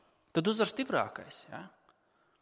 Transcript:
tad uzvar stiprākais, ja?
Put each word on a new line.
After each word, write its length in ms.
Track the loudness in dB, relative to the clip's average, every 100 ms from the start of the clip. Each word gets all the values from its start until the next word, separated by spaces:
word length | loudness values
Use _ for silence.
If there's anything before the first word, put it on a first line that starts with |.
| _ _ _ 2
tad 160 | 2
uzvar 180 | 4 0
stiprākais, 720 | 0 0 0 0 -6 -14 -16 -14
ja? 140 | -16 -16 _ _ _ _ _ _ _